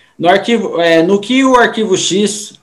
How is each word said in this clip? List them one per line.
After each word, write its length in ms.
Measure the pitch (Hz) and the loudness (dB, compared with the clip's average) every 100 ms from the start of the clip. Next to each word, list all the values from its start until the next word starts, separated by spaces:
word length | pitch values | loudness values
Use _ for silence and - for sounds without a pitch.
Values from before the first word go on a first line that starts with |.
| _ - | _ -4
no 100 | 165 | 0
arquivo, 520 | 190 196 226 185 160 | 0 0 -2 -2 -2
é, 220 | 170 165 | 2 2
no 180 | 165 202 | 2 0
que 240 | 202 254 | 0 0
o 120 | 269 247 | 2 2
Arquivo 400 | 226 226 202 185 | 2 0 -2 -2
X 600 | - 185 208 - - - | -2 -2 -2 -4 -14 -20